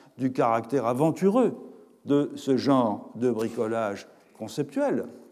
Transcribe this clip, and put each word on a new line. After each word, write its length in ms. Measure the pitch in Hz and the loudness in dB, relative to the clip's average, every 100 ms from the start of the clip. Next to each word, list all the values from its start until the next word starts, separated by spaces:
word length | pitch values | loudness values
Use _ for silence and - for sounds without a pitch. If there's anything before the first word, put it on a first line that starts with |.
| - - | -20 -4
du 140 | 131 | -2
caractère 560 | 127 123 113 117 139 113 | 2 2 2 0 0 0
aventureux 680 | 123 160 - 190 233 214 - - - - _ - | 2 2 2 2 4 2 0 -12 -20 -20 _ 0
de 260 | 143 147 143 | 2 0 -4
ce 220 | 135 127 | 0 0
genre 540 | 107 135 117 104 - | 4 4 2 -2 -8
de 160 | 113 123 | -4 -2
bricolage 800 | 110 113 113 110 113 107 98 - - _ - | 0 -4 -4 -4 -2 -2 -4 -12 -20 _ -16
conceptuel 680 | 110 - 143 269 285 131 - - - | -12 -6 -6 -2 -2 -2 -6 -12 -20